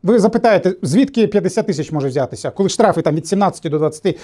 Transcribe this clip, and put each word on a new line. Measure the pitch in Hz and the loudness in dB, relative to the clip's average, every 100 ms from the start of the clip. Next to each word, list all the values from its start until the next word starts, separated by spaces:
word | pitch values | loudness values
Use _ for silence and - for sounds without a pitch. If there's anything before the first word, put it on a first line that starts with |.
| 180 | 2
Ви | 233 | 4
запитаєте, | 202 - 240 196 180 190 | 4 2 2 4 2 -2
звідки | 175 175 277 - 208 | 0 2 2 2 0
п'ятдесят | 208 180 185 208 | 2 -2 -2 -4
тисяч | 151 151 | -4 -4
може | 156 139 | -4 -2
взятися, | 131 127 - 143 | -2 -4 -6 -10
коли | - 196 | -2 -4
штрафи | - 220 165 | 2 2 2
там | 165 151 | 0 -2
від | - | -2
сімнадцяти | 196 196 175 165 | 0 0 -2 -6
до | 151 | -2
двадцяти | 156 156 196 - | -2 -2 -4 -6